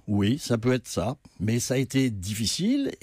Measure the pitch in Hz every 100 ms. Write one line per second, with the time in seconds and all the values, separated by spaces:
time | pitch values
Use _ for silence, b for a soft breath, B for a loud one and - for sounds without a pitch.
0 | - 101 101 143 - 117 123 127 - 95
1 | 98 147 - - 104 117 - 131 131 135
2 | 131 101 90 110 104 - 202 285 269 -